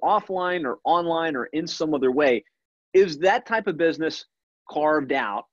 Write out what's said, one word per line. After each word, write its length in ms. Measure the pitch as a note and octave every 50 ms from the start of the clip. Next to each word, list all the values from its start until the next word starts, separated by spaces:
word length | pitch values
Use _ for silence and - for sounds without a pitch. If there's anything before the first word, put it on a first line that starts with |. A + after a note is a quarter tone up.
| -
offline 600 | E3+ G#3 G#3 - - F#3+ F#3 F3+ F3+ F3+ F3+ D3+
or 140 | B2 - - _
online 500 | C#3+ E3 F3 E3+ E3+ E3 E3 E3 E3 D3
or 120 | B2+ A#2
in 200 | - - D#3 F3
some 260 | E3 - - E3+ D#3
other 200 | D3+ C3+ C3 B2+
way? 320 | B2+ C#3+ D3+ C3+ B2 G#2+ - _ _ _ _ _ _ _ _ _ -
Is 240 | F#3 G3+ F3+ D3+ C#3+
that 280 | E3+ F#3+ G#3+ B3+ -
type 200 | - A3+ A3 G3+
of 100 | G#3 E3
business 500 | D3 E3+ E3 D#3 - D#3+ D#3 D#3 - - _ _ _ _ _ _ _ _ -
carved 420 | - D3+ D3+ D3+ D#3 D#3 C#3 B2+
out 340 | C#3 C3+ A#2+ G#2 G2+ A2 - _